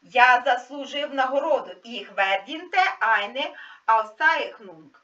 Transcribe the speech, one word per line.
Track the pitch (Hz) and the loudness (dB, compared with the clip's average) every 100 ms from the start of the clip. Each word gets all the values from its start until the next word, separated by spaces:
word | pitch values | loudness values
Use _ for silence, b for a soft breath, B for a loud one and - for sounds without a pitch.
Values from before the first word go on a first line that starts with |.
Я | - 240 247 247 277 | -2 4 6 6 4
заслужив | 247 - 285 269 285 285 | 0 -2 -12 -10 -8 -4
нагороду. | 269 254 277 320 262 196 185 | -2 0 0 0 0 -2 -16
Ich | 233 233 196 196 | -14 -14 -10 -2
verdiente | 196 196 196 320 359 381 370 - | 0 0 -4 -12 -2 0 0 0
eine | 220 220 208 254 302 B B B - | 0 0 -2 -6 -8 B B B 2
Auszeichnung. | 226 214 - 311 320 - - 202 160 147 _ | 2 0 0 0 0 -4 -10 -20 -20 -20 _